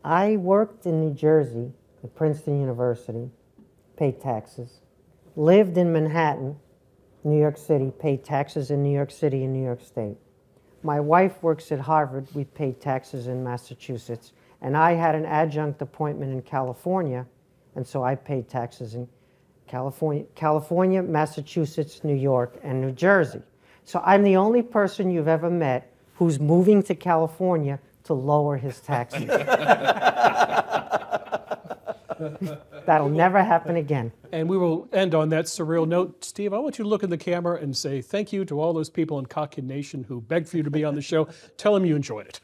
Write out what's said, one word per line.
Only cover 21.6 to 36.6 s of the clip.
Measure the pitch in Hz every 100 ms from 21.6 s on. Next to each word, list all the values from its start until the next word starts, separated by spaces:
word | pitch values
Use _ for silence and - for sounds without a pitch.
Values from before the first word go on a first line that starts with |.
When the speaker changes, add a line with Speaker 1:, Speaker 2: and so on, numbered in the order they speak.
| 151 - 147 -
Speaker 1:
New | 156 139
York, | 135 127 120 -
and | 147 131
New | 135
Jersey. | 131 175 196 151 - - _ _ _ -
So | 180
I'm | - 202
the | 202 185
only | 208 240
person | 233 220 196 - 185
you've | 175 151
ever | 160 170
met | 175 147 127 - _ _ -
who's | 170 139
moving | 147 175 185 208
to | 190 160
California | 180 165 160 160 185 170 143 139 _ _
to | -
lower | 143 135 147 147 139
his | 131 -
taxes. | - 135 120 139 -
<laughs> | 240 - 262 147 - 269 208 - - - - - - - - - 208 - 202 - 214 - 214 - - - 214 - - 156 147 190 147 - 151 -
That'll | 156 143
never | 156 180 196
happen | 214 - 170 170
again. | 147 143 117 - -
Speaker 2:
And | 165 165
we | 190
will | 175 160 -
end | 190 190 156
on | 156
that | 160 160
surreal | - 160 165 160
note. | 175 185 -
Steve, | - - 202
I |
want | 202